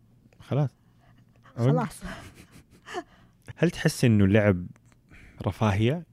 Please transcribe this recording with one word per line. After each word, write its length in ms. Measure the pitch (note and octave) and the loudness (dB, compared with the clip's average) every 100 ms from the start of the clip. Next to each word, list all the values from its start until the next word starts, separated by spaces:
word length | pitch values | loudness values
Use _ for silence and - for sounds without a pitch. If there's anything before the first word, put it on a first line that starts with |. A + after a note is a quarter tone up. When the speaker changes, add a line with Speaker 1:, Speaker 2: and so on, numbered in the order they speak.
| _ _ _ _ | _ _ _ _
Speaker 1:
خلاص. 300 | - B2+ C3+ - _ _ _ _ _ _ - - | -6 -4 -4 -6 _ _ _ _ _ _ -18 -2
أود- 40 | |
Speaker 2:
خلاص. 420 | B2 D#3 G3+ - - - - - - - _ _ - F#4 - _ _ _ - - | 0 0 -2 -10 -16 -16 -18 -20 -20 -20 _ _ -14 -14 -14 _ _ _ -20 -4
Speaker 1:
هل 140 | E3+ | -4
تحس 340 | - - - | -2 -4 0
إنه 200 | B2+ G#2 | 2 4
اللعب 420 | G2 G#2+ G#2 F2+ F2+ - _ _ _ - - - G2+ | 4 4 4 0 -4 -16 _ _ _ -20 -20 -8 -8
رفاهية؟ 560 | - A2 G2 A2+ E3+ - | -2 -2 0 0 -2 -8